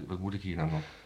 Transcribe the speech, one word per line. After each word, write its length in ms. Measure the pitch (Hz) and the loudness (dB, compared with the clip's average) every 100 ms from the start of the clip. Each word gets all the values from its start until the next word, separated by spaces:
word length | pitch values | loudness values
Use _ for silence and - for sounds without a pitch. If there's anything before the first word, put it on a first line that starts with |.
| 78 | 4
wat 120 | 92 | 0
moet 160 | 98 | 0
ik 80 | 98 | 0
hier 140 | 92 80 | 0 2
nou 140 | 80 | 4
nog? 100 | 78 - - | 2 0 -10